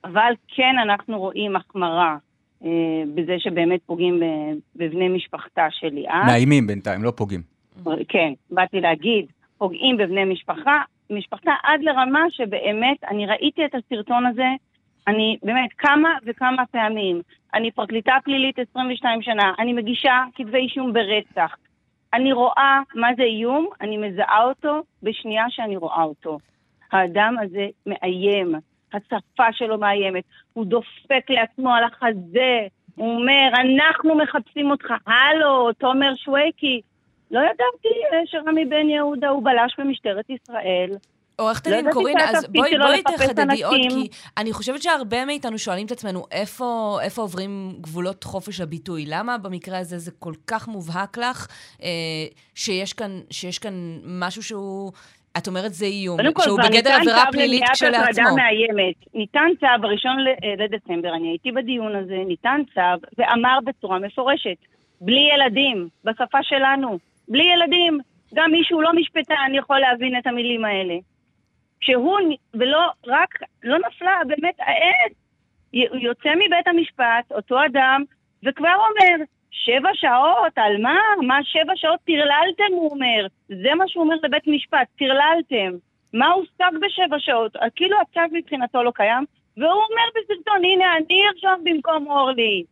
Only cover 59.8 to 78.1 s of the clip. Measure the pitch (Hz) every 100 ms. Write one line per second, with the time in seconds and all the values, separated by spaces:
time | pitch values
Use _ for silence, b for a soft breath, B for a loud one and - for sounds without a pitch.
59.8 | 208 208 254 262 262 262 214 196 208 -
60.8 | - 170 175 165 165 165 254 247 240 247
61.8 | 214 202 185 190 190 170 226 285 269 -
62.8 | 180 180 - - 240 233 247 262 240 -
63.8 | 196 185 202 - 254 311 220 175 _ _
64.8 | _ _ 180 254 294 285 262 220 277 214
65.8 | 170 _ 208 226 240 269 262 277 269 277
66.8 | 262 185 _ _ - 247 349 349 339 349
67.8 | 339 302 - _ _ 302 320 320 320 339
68.8 | 311 339 311 320 - 302 269 269 - 269
69.8 | 262 247 254 247 254 240 240 233 220 196
70.8 | 185 175 _ _ _ _ _ _ _ _
71.8 | - 254 277 403 339 277 _ 226 254 294
72.8 | 339 - 240 277 370 - - _ 233 302
73.8 | 349 - 349 381 277 294 339 359 - -
74.8 | 349 370 349 - _ _ _ _ _ 233
75.8 | 240 254 240 240 302 320 403 339 359 339
76.8 | 311 - 233 233 240 208 - 247 302 262
77.8 | 262 269 285